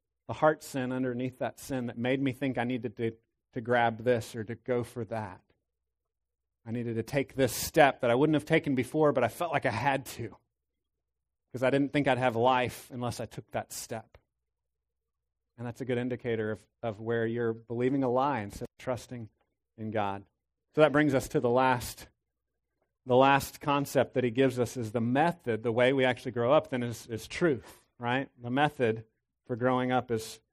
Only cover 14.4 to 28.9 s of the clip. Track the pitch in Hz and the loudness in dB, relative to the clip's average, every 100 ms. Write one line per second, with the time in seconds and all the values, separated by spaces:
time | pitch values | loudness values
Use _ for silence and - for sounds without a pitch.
14.4 | _ _ _ _ _ _ _ _ _ _ | _ _ _ _ _ _ _ _ _ _
15.4 | _ - 120 113 123 120 123 120 123 110 | _ -14 -12 -10 -4 -2 -2 -6 -4 -2
16.4 | 110 104 _ - 117 104 113 117 113 117 | -4 -6 _ -10 -8 -6 -4 -2 -2 0
17.4 | 117 113 117 120 127 139 131 127 143 123 | -2 -4 -8 -2 0 2 2 2 0 -2
18.4 | 101 - 120 _ 131 123 - 123 107 _ | -6 -10 -14 _ -6 -6 -8 -14 -14 _
19.4 | _ _ _ - 110 107 101 98 - _ | _ _ _ -12 -6 -2 -2 -6 -12 _
20.4 | _ _ _ 151 156 147 151 131 - 151 | _ _ _ 2 4 4 2 0 0 -2
21.4 | 120 123 131 120 - - - _ _ _ | 2 2 2 2 -4 -14 -20 _ _ _
22.4 | _ _ _ _ _ _ 123 123 135 139 | _ _ _ _ _ _ 2 6 6 4
23.4 | - - 151 143 139 135 113 131 123 120 | 0 -8 -2 -2 0 0 0 0 -2 2
24.4 | 135 123 117 127 107 120 117 135 170 170 | 2 2 -4 -4 -4 -2 0 2 2 0
25.4 | 120 113 117 113 123 139 127 123 127 120 | -6 -4 -2 2 4 4 2 0 -4 -2
26.4 | 120 151 151 127 120 113 - 110 - - | 4 4 2 -6 -6 -8 -10 -10 -8 -2
27.4 | 170 113 - - _ - 120 131 135 _ | 0 0 -6 -20 _ -8 -2 -2 -4 _
28.4 | 120 131 147 - 117 | -4 2 2 2 0